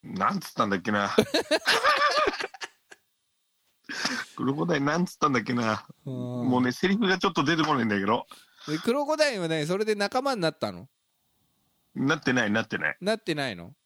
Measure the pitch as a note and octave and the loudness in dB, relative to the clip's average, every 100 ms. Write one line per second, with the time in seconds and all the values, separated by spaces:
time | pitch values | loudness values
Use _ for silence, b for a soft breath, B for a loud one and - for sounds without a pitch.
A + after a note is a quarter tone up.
0 | - F#2 G2+ G3+ - - A2 G2 G#2+ G#2 | -10 -2 0 -2 -8 -4 0 0 0 0
1 | G2+ - A3+ - - D4+ - A4+ C5+ C#5+ | 2 2 2 -2 0 0 2 2 2 2
2 | D5 C5+ D#5 - - - - _ _ - | 2 2 0 -2 -10 -10 -16 _ _ -20
3 | _ _ _ _ _ _ _ _ - - | _ _ _ _ _ _ _ _ -12 -6
4 | - B3 - - B2+ C#3+ F3 D3+ C#3+ E3 | -4 -4 -8 -4 -4 -2 0 0 0 0
5 | F3+ - D3+ B2+ G#2 B2 A2+ G#2+ - - | -2 0 2 2 0 0 0 -2 -6 -16
6 | C#3 B2+ B2 B2 A#2+ B2+ B2 - F#3 G3+ | -10 -8 -6 -2 2 4 2 2 0 2
7 | G3 F#3 G3+ E3+ C#3+ E3 D#3 C#3 A2+ G2+ | 2 2 0 0 0 2 2 2 2 0
8 | G2 A#2 - B B B - D#3 A#3 C4+ | 2 0 -2 B B B -6 -2 0 0
9 | C#4+ D#4 D4+ G#3+ E3 D#3+ D3 F#3+ G#3+ G#3 | 0 2 2 2 -2 -2 0 -2 0 0
10 | G3+ B3+ C#4 A#3+ D#3+ - G#2+ F2+ B2+ _ | 0 0 -2 0 -2 -2 -8 -6 -16 _
11 | _ _ _ _ _ _ _ _ _ - | _ _ _ _ _ _ _ _ _ -2
12 | C3+ D#3+ - B2+ G#2+ G#2+ A2 F#2 D#2 - | 0 2 2 2 2 0 0 -2 -4 -2
13 | F#3 A3 - D3+ C3+ F2+ F2 - | -2 -2 -2 -4 -4 -6 -14 -20